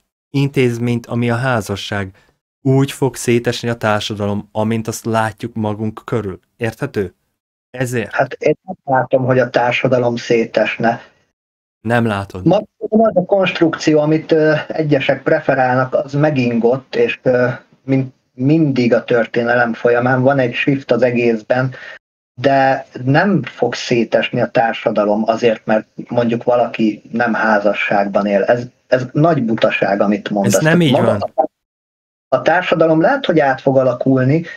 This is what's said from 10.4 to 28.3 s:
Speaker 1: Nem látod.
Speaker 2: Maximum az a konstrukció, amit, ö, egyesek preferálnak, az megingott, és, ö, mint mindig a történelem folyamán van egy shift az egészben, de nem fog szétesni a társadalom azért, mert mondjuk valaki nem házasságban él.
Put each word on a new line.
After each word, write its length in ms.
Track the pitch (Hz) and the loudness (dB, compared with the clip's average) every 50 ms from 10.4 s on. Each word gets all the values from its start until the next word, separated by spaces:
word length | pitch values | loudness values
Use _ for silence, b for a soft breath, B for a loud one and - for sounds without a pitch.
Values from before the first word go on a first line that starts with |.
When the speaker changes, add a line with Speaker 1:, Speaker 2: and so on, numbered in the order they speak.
| 113 113 - 110 107 104 - - 110 113 120 - - - _ _ _ _ _ _ _ _ _ _ _ _ _ _ | 0 0 0 -2 -2 -2 -2 -2 -2 -2 -2 -4 -8 -20 _ _ _ _ _ _ _ _ _ _ _ _ _ _
Speaker 1:
Nem 240 | - 110 120 120 117 | -4 -2 0 0 0
látod. 400 | 113 104 98 98 - - 92 90 | 0 -2 -4 -6 -8 -8 -2 0
Speaker 2:
Maximum 600 | - 180 214 208 - _ - - - - 220 226 | 2 2 2 0 -4 _ -12 -6 0 2 2 2
az 100 | 220 175 | 2 2
a 100 | 180 180 | 0 0
konstrukció, 720 | - 202 196 185 180 - - 170 160 - - - 160 151 151 | 2 2 2 2 0 0 0 0 0 0 -2 0 2 2 2
amit, 320 | 151 151 156 156 151 - | 4 2 0 0 0 2
ö, 220 | 165 156 151 156 156 143 - - | 2 2 2 2 2 0 -2 -4
egyesek 560 | - - 160 147 143 135 - - 135 135 - | -4 -4 0 2 0 2 2 0 -2 0 0
preferálnak, 720 | - 160 151 - - 135 135 131 127 127 131 127 127 - | 0 0 0 0 0 0 2 2 2 2 0 0 0 -2
az 200 | - 123 135 - | -4 -4 -2 -2
megingott, 840 | 143 151 156 147 131 123 120 117 113 110 117 127 127 - _ - | 0 0 0 2 0 0 0 0 2 2 2 0 0 -4 _ -2
és, 240 | 123 120 113 - - | 0 0 0 -2 -2
ö, 260 | - 131 123 123 123 123 123 - - _ _ _ - | 0 0 2 2 2 0 -2 -6 -12 _ _ _ -4
mint 300 | 131 135 135 131 131 - _ _ _ _ | -2 -2 0 -2 -4 -8 _ _ _ _
mindig 600 | 127 127 139 156 165 160 143 131 127 123 120 120 | -4 0 2 2 2 2 2 0 0 0 2 2
a 100 | 110 - | 0 0
történelem 720 | - 123 117 113 - - 120 117 117 120 123 120 117 113 | 0 0 0 0 0 -2 -2 -2 0 0 0 0 0 -2
folyamán 480 | - - 120 120 120 123 123 131 127 | 0 0 2 2 2 2 2 2 2
van 180 | 127 131 143 135 | 2 2 2 2
egy 140 | 127 120 123 | 0 0 -2
shift 380 | - - 147 139 135 - - | -2 -2 0 0 0 0 0
az 100 | 123 113 | 0 2
egészben, 720 | 123 123 120 120 120 117 113 110 - - 123 127 131 131 127 B B B B B _ _ _ _ _ _ _ - | 2 0 2 2 2 2 0 0 -2 -2 0 0 0 -2 -4 B B B B B _ _ _ _ _ _ _ -2
de 440 | 123 135 135 135 135 135 131 - - _ - 127 127 | 0 2 4 4 4 2 2 0 -4 _ -12 -6 -2
nem 400 | 131 139 160 185 208 190 147 117 | 2 2 2 2 2 2 0 -2
fog 300 | - - - 123 120 - | -4 -4 -4 -4 -2 -4
szétesni 680 | - - - 123 120 113 - - 117 110 - - 123 | -4 -4 -2 0 0 0 0 0 0 0 0 -2 -2
a 60 | 113 - | -2 0
társadalom 760 | - 127 117 113 110 - - 117 113 107 104 104 104 110 110 | 0 0 0 0 0 -2 -2 -2 0 0 0 2 2 0 0
azért, 400 | 110 113 113 123 117 110 - - | 0 0 2 2 0 0 0 -2
mert 220 | - 107 107 - _ _ - - - | -2 -2 -2 -2 _ _ -16 -10 -4
mondjuk 360 | 127 120 120 113 123 120 - | -2 0 0 0 0 -2 0
valaki 580 | 123 120 120 117 117 - - 113 107 104 - - - | 0 2 2 2 0 -2 -2 0 0 -2 -4 -8 -6
nem 220 | - 117 120 113 107 | -4 -2 0 0 0
házasságban 920 | 104 110 110 110 101 104 104 101 - - - - 101 101 101 98 104 101 | 0 2 2 2 2 2 0 0 0 -2 -2 0 0 0 0 0 0 0
él. 180 | 104 | 2